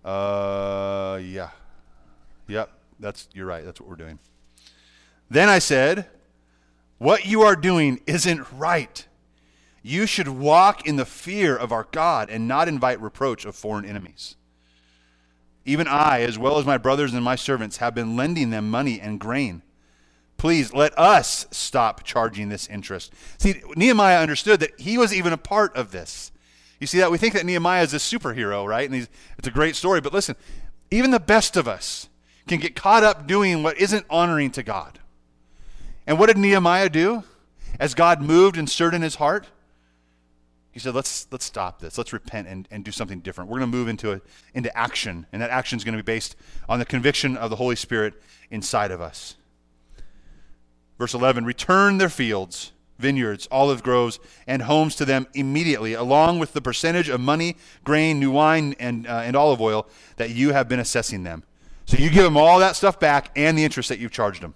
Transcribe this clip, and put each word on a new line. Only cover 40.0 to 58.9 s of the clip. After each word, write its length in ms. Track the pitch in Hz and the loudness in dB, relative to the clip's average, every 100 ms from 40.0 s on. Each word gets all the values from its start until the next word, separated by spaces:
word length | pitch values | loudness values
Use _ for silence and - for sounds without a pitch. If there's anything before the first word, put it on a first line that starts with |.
| _ _ _ _ _ _ _ | _ _ _ _ _ _ _
He 80 | 117 | -12
said, 160 | 127 | -6
"Let's, 320 | 123 131 - - | -4 -4 -10 -12
let's 160 | 131 | -12
stop 360 | - 113 90 - | -10 -6 -8 -8
this. 180 | 82 - | -12 -10
Let's 140 | - | -8
repent 340 | 110 - 110 90 | -10 -10 -14 -12
and, 200 | 95 92 | -16 -14
and 120 | 107 | -14
do 80 | 104 | -12
something 280 | - 104 92 | -10 -10 -8
different. 320 | 92 92 92 | -12 -12 -10
We're 80 | 127 | -4
gonna 80 | 127 | -4
move 200 | 123 117 | -2 -4
into 260 | 107 110 | -4 -6
a, 80 | 98 _ _ _ | -8 _ _ _
into 200 | 127 117 | -8 -6
action, 520 | 117 120 - 110 85 82 | -4 -4 -4 -8 -10 -12
and 80 | 101 | -8
that 120 | 117 | -4
action 260 | 127 - 120 | -4 -4 -6
is 60 | |
gonna 140 | 107 110 | -6 -6
be 40 | |
based 340 | 107 113 - - - - - | -4 -6 -6 -16 -12 -12 -4
on 120 | 120 | -4
the 60 | |
conviction 520 | 120 131 131 - 139 127 | -2 0 0 0 -4 -4
of 140 | 113 | -6
the 60 | 110 | -4
Holy 180 | 127 | -4
Spirit 440 | 117 - 117 107 - _ _ _ | -4 -4 -2 -2 -6 _ _ _
inside 400 | 110 - 107 104 | -12 -4 -4 -4
of 120 | 90 | -6
us." 340 | 82 - - - _ _ _ _ _ - - - - - - - _ _ _ - | -12 -14 -20 -20 _ _ _ _ _ -20 -20 -20 -20 -20 -20 -20 _ _ _ -10
Verse 160 | 120 | -8
eleven, 320 | 123 127 123 | 0 0 2
"Return 540 | 117 120 - 185 202 190 | -4 -6 2 4 4 2
their 100 | 185 | 0
fields, 600 | - 120 101 92 - - _ _ - | 0 -2 -2 -6 -12 -16 _ _ -4
vineyards, 480 | 131 139 113 101 - | -2 0 -2 -4 -4
olive 300 | 135 143 127 | 2 2 2
groves, 380 | 123 123 120 - - - | 0 2 0 -4 -18 -18
and 160 | - 131 | -6 -6
homes 340 | 123 151 156 | 2 2 2
to 80 | - | 0
them 220 | 139 135 127 | 0 0 -2
immediately, 600 | 139 135 147 165 123 110 | -6 -2 -2 0 -2 -2
along 440 | 113 123 143 165 175 | -4 2 4 4 2
with 160 | 156 | -4
the 80 | 151 | -4
percentage 480 | 165 151 165 175 156 | -4 -2 0 0 -2
of 100 | 127 | -2
money, 380 | 131 156 170 170 - - | 0 0 -2 -8 -20 -12
grain, 360 | - 151 160 151 | -2 0 2 0
new 100 | 139 | 0
wine, 460 | 139 156 160 147 139 | 2 4 2 -2 -6
and, 280 | 123 | -6